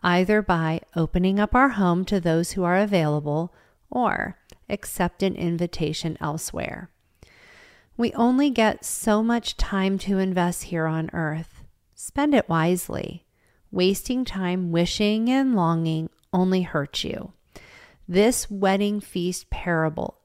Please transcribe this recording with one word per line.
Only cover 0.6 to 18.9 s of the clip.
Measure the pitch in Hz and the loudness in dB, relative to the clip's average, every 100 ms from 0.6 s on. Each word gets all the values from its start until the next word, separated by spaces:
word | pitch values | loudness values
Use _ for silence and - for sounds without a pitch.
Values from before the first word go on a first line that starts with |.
| 160 160 - | 0 -2 -4
opening | - 160 180 185 196 | -2 0 2 2 2
up | 214 | 2
our | 247 277 | 4 4
home | 214 185 175 185 | 4 2 2 2
to | 202 | 0
those | 175 165 170 | 2 0 0
who | - | -2
are | 175 180 | 0 2
available | 208 196 151 147 147 147 175 - _ _ _ | 2 2 2 0 -2 -2 -4 -8 _ _ _
or | 247 226 - - 180 _ - _ | -2 0 0 -4 -8 _ -20 _
accept | 208 - - 175 - | -8 -8 -2 -2 0
an | 196 | -2
invitation | - 170 170 170 - 156 156 165 156 | -2 -4 -2 -4 -2 -4 -2 -6 -6
elsewhere. | 156 160 - - - - 180 _ _ _ - _ - - - _ _ - | -6 -6 -8 -8 -8 -10 -14 _ _ _ -20 _ -20 -20 -20 _ _ -2
We | 233 | -2
only | - 233 254 285 | 2 2 4 2
get | 240 220 - | 4 2 0
so | - - - 214 | -8 -4 0 2
much | 226 233 - - | 2 0 -2 -4
time | - 196 190 196 | -2 2 0 0
to | 190 196 | -2 0
invest | 190 180 175 175 | 0 0 0 -2
here | - 170 160 | -6 -2 -2
on | 160 160 | -2 -4
earth. | 175 160 156 165 - - _ _ | -4 -4 -4 -8 -16 -20 _ _
Spend | _ - - 294 | _ -10 -2 2
it | 277 - | 4 4
wisely. | 165 165 180 - - - 170 _ _ _ _ _ | 2 2 0 -2 -8 -8 -12 _ _ _ _ _
Wasting | 185 185 196 - 254 | 0 2 2 -2 -4
time | 247 196 180 185 180 | -4 -4 -2 -2 0
wishing | 165 175 - 208 214 226 | 0 0 0 0 2 2
and | 262 269 | 2 2
longing | 226 165 165 165 160 160 - _ | 2 2 2 0 -2 -4 -10 _
only | 180 185 185 | 0 2 2
hurts | 180 160 139 - | 0 -2 -4 -6
you. | - - - - _ - - - - _ - | -6 -8 -12 -18 _ -20 -20 -20 -20 _ -2
This | 180 214 254 - | 4 4 2 -4
wedding | 202 196 196 208 | 0 2 2 0